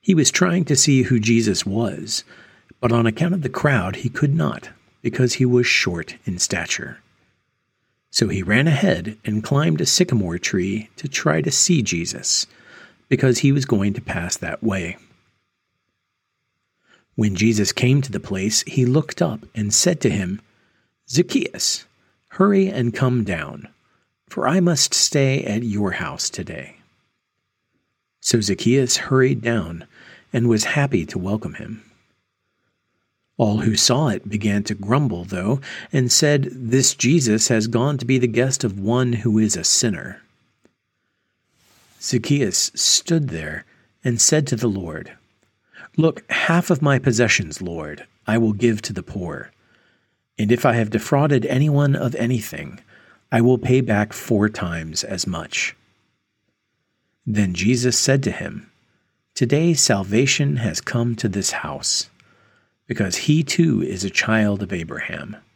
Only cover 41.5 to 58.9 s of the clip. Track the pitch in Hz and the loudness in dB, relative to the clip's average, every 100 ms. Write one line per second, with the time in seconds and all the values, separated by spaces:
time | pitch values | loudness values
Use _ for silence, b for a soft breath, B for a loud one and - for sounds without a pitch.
41.5 | _ _ _ _ _ - 127 - 143 113 | _ _ _ _ _ -2 -2 2 0 2
42.5 | - - - - - - 165 139 82 78 | 0 -4 -2 0 0 2 0 0 -4 -8
43.5 | 78 - b b b 131 117 - 156 139 | -10 -14 b b b -2 2 4 4 2
44.5 | 113 120 98 85 78 - - _ _ _ | 0 0 -2 -6 -10 -14 -20 _ _ _
45.5 | _ B B B - 160 - - - - | _ B B B 0 0 0 -6 -4 2
46.5 | 170 - 156 147 135 139 113 117 - 82 | 0 2 2 2 2 2 2 2 2 -2
47.5 | - 90 85 76 76 - _ - 113 113 | -8 -8 -8 -10 -12 -18 _ -2 2 2
48.5 | 104 117 107 - 98 - 101 87 73 - | 2 2 2 -4 -10 -8 -8 -8 -10 -14
49.5 | _ _ _ _ _ _ _ _ - 104 | _ _ _ _ _ _ _ _ -4 2
50.5 | 120 135 117 107 107 - 143 147 139 107 | 4 4 2 0 -2 0 2 4 2 2
51.5 | 127 151 143 143 139 127 123 117 123 - | 2 2 4 4 2 -2 -2 -2 -2 -4
52.5 | 73 71 98 _ b b b b 117 117 | -12 -14 -16 _ b b b b 2 4
53.5 | 127 - 127 120 104 104 - - 107 107 | 4 4 2 4 2 0 -4 0 2 2
54.5 | 107 92 85 80 78 - 92 - 87 82 | 0 -6 -6 -8 -8 -8 -6 -6 -6 -6
55.5 | - - - _ _ _ _ _ _ _ | -6 -6 -8 _ _ _ _ _ _ _
56.5 | _ _ _ _ _ _ _ - 104 101 | _ _ _ _ _ _ _ -4 -2 0
57.5 | 87 98 123 123 117 - 135 120 - - | 0 0 2 2 0 2 2 0 -4 -8
58.5 | - - _ _ | -10 -16 _ _